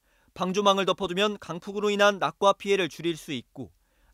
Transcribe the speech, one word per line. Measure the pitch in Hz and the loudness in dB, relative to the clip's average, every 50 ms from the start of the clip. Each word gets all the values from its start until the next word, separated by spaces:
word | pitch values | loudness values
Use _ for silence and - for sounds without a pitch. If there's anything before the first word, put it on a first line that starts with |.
| _ _ _ _ _ _ - | _ _ _ _ _ _ -10
방조망을 | - 190 185 180 208 202 202 196 196 190 | -6 -4 -2 0 2 4 4 4 4 4
덮어두면 | 185 180 - 196 170 175 190 208 214 208 196 | 0 0 -2 -4 -6 -2 0 0 0 -2 -4
강풍으로 | - - 165 175 - 202 196 208 202 208 | -10 -12 -12 -12 -12 -10 -8 -4 -2 -2
인한 | 208 202 202 208 202 180 | 2 4 4 4 4 2
낙과 | 147 143 - - 202 196 196 | 0 -4 -2 2 2 2 2
피해를 | - - 196 202 196 175 143 | 2 0 0 0 0 0 -2
줄일 | - - 160 170 165 | -6 -6 -6 -6 -6
수 | 156 - - 147 | -6 -8 -10 -10
있고 | 120 - _ - 143 120 85 _ _ _ _ _ _ _ _ | -10 -10 _ -16 -16 -16 -16 _ _ _ _ _ _ _ _